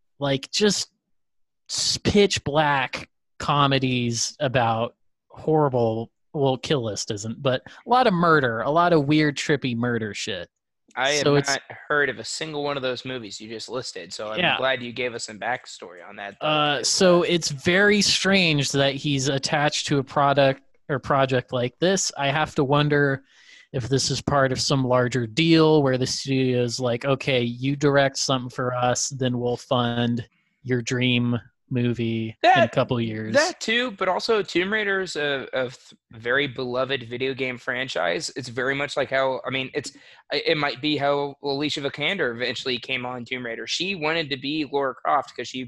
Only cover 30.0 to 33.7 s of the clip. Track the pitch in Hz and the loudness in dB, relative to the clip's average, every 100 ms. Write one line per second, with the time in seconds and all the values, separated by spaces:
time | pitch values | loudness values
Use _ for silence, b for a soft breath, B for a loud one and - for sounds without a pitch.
30 | 120 120 117 _ _ _ 123 123 117 127 | 0 -2 -6 _ _ _ -4 -2 -2 0
31 | 123 123 120 120 - _ _ 127 120 117 | 2 2 0 -2 -6 _ _ -2 0 0
32 | 113 113 113 - 330 359 339 - 123 123 | -2 -4 -6 0 2 4 2 2 0 0
33 | 113 110 107 277 330 - - | -2 -4 0 0 0 -2 -2